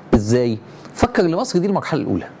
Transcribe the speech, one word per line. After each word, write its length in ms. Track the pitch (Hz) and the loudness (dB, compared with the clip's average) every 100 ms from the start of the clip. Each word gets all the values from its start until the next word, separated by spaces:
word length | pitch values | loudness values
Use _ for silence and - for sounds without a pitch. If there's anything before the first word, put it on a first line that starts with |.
| - | -2
إزاي؟ 440 | - 104 120 123 107 - - - | 0 2 2 2 -2 -8 -20 -18
فكر 280 | - 240 247 | -4 0 2
لمصر 360 | 180 170 254 175 | 2 0 -2 0
دي 80 | 185 | 0
المرحلة 340 | 190 - 156 | 0 -2 -2
الأولى. 260 | - 95 - - | -2 -2 -4 -12